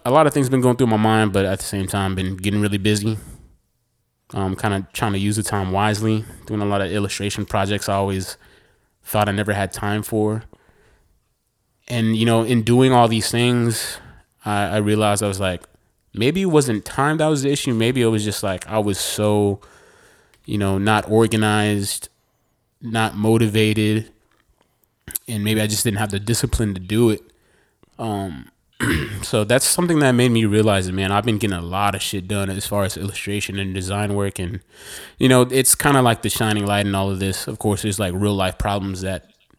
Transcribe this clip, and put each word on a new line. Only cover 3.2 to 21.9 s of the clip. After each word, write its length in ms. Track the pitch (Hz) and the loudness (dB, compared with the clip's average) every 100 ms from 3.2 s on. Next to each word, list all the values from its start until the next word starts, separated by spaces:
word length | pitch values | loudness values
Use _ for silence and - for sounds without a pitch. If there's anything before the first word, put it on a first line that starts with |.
| - - - _ _ _ _ _ _ _ _ | -8 -20 -20 _ _ _ _ _ _ _ _
Um, 200 | - 95 95 | -6 -4 -2
kinda 300 | 110 98 95 | -2 -2 -6
trying 200 | - 113 | -4 -2
to 60 | 98 | 0
use 180 | 101 104 | 0 -2
the 60 | |
time 280 | 101 104 95 | -2 -2 -2
wisely, 520 | 95 107 101 110 110 107 - - | 0 0 0 0 -2 -4 -14 -8
doing 140 | 107 | -4
a 60 | 101 | -2
lot 140 | 101 | 0
of 80 | 95 | 0
illustration 540 | 104 98 - 101 104 98 | -2 -4 -4 -6 -6 -4
projects 420 | 104 98 104 - | -2 0 -2 -2
I 60 | |
always 420 | 98 98 95 90 - _ _ _ _ _ _ | 0 0 -2 -6 -12 _ _ _ _ _ _
thought 260 | - 107 104 | -4 0 0
I 40 | |
never 200 | 98 104 | 0 -2
had 180 | 101 95 | -2 -2
time 300 | - 104 107 | -4 -4 -4
for. 400 | 104 110 107 110 - - _ _ _ _ _ _ _ _ _ _ _ _ - | -2 -2 0 -2 -8 -20 _ _ _ _ _ _ _ _ _ _ _ _ -6
And, 280 | 120 113 110 | -2 0 2
you 100 | 117 | 4
know, 160 | 113 | 2
in 200 | 113 120 | 4 2
doing 280 | 110 120 131 | 4 6 6
all 140 | 123 120 | 6 6
these 220 | 113 - | 4 0
things, 680 | 117 123 120 117 110 - - - - _ _ | 0 2 2 2 -2 -6 -12 -18 -20 _ _
I, 200 | - 104 | -4 -2
I 120 | 98 104 | 0 0
realized 440 | 104 107 107 101 | 2 2 2 2
I 60 | 104 | -2
was 100 | 92 | -2
like, 220 | 95 87 - _ _ _ _ | -2 -4 -10 _ _ _ _
maybe 300 | - 120 175 | -2 0 0
it 40 | 190 | 2
wasn't 380 | 151 131 110 | 2 2 -2
time 340 | - - 143 160 | -4 -2 0 2
that 100 | 156 | 0
was 140 | 147 | 0
the 60 | 139 | 0
issue. 200 | 143 - | -2 -2
Maybe 300 | 117 113 131 | 0 2 2
it 40 | 117 | 2
was 180 | 110 | 2
just, 180 | 104 98 | -2 -4
like, 240 | 101 92 - | -4 -4 -4
I 120 | 110 | -2
was 200 | 104 98 | 0 -2
so, 600 | - - 107 104 101 98 - - _ _ _ _ _ _ | -4 0 2 2 2 -2 -8 -20 _ _ _ _ _ _
you 140 | - 104 | -6 -2
know, 180 | 98 95 | 0 0
not 320 | 101 107 - | 2 0 2
organized, 1000 | 110 113 110 107 107 104 104 101 | 2 4 2 2 2 2 0 -2